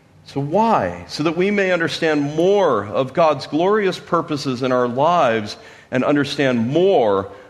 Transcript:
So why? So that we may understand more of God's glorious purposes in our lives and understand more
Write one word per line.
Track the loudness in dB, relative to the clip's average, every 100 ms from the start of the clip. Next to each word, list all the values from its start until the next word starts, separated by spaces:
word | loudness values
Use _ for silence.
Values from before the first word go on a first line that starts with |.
| _ _ -10
So | -8
why? | -2 0 2 0 0 -6 -12
So | -4
that | -2 0
we | 0
may | 0 0
understand | 0 -2 -2 0 0 0 0
more | 2 4 2 2 -2
of | -2 -2
God's | 2 2 2 -2
glorious | 0 2 2 0 -4
purposes | -2 -2 -2 -4 -4 -4
in | 0
our | 0 0
lives | 0 2 2 2 0 -4 -12 -20 -20 -6
and | -2
understand | 0 0 0 0 0 0 0
more | 2 2 4 2 0 -2 -12